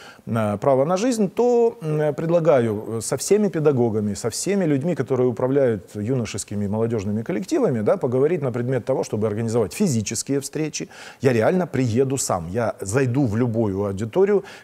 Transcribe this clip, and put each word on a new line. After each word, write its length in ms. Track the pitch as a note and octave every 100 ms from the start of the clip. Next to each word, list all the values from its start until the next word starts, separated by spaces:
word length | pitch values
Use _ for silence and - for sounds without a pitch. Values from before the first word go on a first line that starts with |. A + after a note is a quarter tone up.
| - - -
э, 320 | A2+ G#2+ G2+
право 280 | C#3 C3 D3
на 120 | F#3+
жизнь, 320 | B3+ A3+ F#3+
то, 480 | - B3 A#3+ A#3 A#3
м, 320 | D#3 D3+ D3+ D3
предлагаю, 800 | D#3+ E3+ D#3+ C#3 A#2 G#2+ - A2+
э, 40 |
со 140 | - C#3
всеми 340 | - G#3 G3+
педагогами, 640 | E3 D3+ C3 A#2 G#2+ G#2
со 160 | G2 A#2
всеми 360 | - F3 G3 D#3+
людьми, 300 | C#3 E3+ C#3+
которые 320 | B2 B2+ B2
управляют 680 | A2 B2+ C#3 B2+ G#2 - G#2
юношескими 680 | G#2 C3 G#2+ G#2 - G#2 G2+
и 20 |
молодежными 560 | A2 A#2+ A#2 F#2+ G#3
коллективами, 580 | A3 - F#3+ D#4 G#3+ A#2+
да, 160 | G#2+ F#3+
поговорить 440 | C3 B2+ D3 F3
на 100 | C3+
предмет 340 | A#2 A#2+ B2+ A#2
того, 180 | C3
чтобы 240 | - A2 A2
организовать 460 | G#2 A#2 A#2 G2
физические 640 | - G3+ A2+ G2+ A2 - C#3
встречи. 500 | C#3 D3 D#3 - E3 - - -
Я 120 | C3
реально 340 | A2+ A#2 F#3 E3+
приеду 500 | B2+ B2+ A2+ C3+ C3+
сам. 320 | - F#2+ E2
Я 260 | A2 G#2+ -
зайду 440 | G2 B2 C3 C3 B2+
в 120 | A2
любую 480 | B2 A2 G#2+ F#2+ G2+
аудиторию, 580 | F#2+ A2 F#3 G3 G3 - -